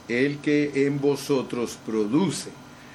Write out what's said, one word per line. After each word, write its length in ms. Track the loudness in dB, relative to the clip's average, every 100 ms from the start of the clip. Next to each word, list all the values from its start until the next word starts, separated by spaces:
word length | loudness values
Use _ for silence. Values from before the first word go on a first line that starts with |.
| -4
el 300 | 0 0 0
que 460 | 0 2 2 2 0
en 160 | 2
vosotros 760 | 2 0 0 -2 0 -4 -4 -6 -4
produce, 640 | -2 2 2 2 -2 -8 -14 -20 -20 -20